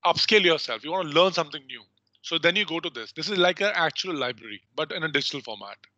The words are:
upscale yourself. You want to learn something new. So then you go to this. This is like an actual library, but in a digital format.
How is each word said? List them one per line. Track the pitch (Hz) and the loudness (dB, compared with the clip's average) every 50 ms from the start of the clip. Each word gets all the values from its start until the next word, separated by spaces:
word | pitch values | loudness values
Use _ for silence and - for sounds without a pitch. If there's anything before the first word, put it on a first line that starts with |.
| - | 2
upscale | 180 165 - - - 220 214 190 | 2 2 2 2 4 4 6 6
yourself. | 175 165 147 - - 120 110 - | 6 4 4 0 -4 -6 -6 -6
You | 147 | -6
want | 165 190 180 156 | -4 -4 -4 0
to | 143 160 | 4 6
learn | 180 190 | 6 6
something | 170 175 165 151 143 156 135 | 4 0 -4 -4 -6 -14 -14
new. | 131 127 120 110 _ _ _ _ _ _ _ | _ -20 -20 -20 _ _ _ _ _ _ _
So | _ - 170 165 | _ -4 -4 2
then | 156 170 175 | 2 2 2
you | 202 208 | 2 0
go | 165 160 170 | 0 -2 -6
to | 160 170 | -6 -6
this. | - 120 113 104 | -8 -8 -12 -12
This | - - 156 165 | -10 -10 -6 -4
is | 208 190 | 0 2
like | 175 180 185 - | 4 4 4 2
an | 196 208 208 | 0 0 2
actual | 185 165 156 - - - 190 175 | 2 0 0 -2 -4 -6 -6 -4
library, | 143 131 123 123 110 107 110 104 98 _ _ _ | -4 -4 -4 -6 -8 -12 -16 -16 -16 _ _ _
but | - 156 151 | -6 -4 -4
in | - 190 | -4 -6
a | 160 160 | -6 -2
digital | 143 143 135 - - 143 | -2 -2 -2 -2 -6 -8
format. | 123 - 110 104 101 101 101 _ _ - _ | -10 -10 -12 -12 -12 -16 -16 _ _ -20 _